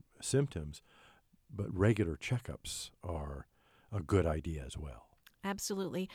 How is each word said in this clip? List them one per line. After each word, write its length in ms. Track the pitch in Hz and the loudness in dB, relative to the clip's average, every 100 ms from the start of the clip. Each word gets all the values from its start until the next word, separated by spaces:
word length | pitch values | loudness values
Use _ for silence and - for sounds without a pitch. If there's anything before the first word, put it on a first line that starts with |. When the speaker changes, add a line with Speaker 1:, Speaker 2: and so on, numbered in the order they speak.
| - - | -18 -10
Speaker 1:
symptoms, 600 | - 131 143 82 76 73 - - - - _ _ - | 0 2 2 -2 -6 -10 -18 -20 -20 -20 _ _ -10
but 240 | 101 101 | -6 -2
regular 420 | 90 104 107 85 76 | 6 6 6 4 0
checkups 760 | - 123 - 69 - - - - | -2 -2 -2 -8 -8 -10 -10 -10
are 440 | 87 80 71 69 - _ _ _ _ | -6 -4 -4 -8 -12 _ _ _ _
a 100 | 104 | -6
good 260 | 76 101 80 | 2 4 4
idea 360 | 80 85 78 64 | 2 0 -4 -6
as 100 | 76 | -8
well. 300 | 73 62 - _ - _ | -10 -12 -18 _ -20 _
Speaker 2:
Absolutely. 640 | 196 202 - 196 185 175 185 | -6 -4 -4 -2 -2 -2 -4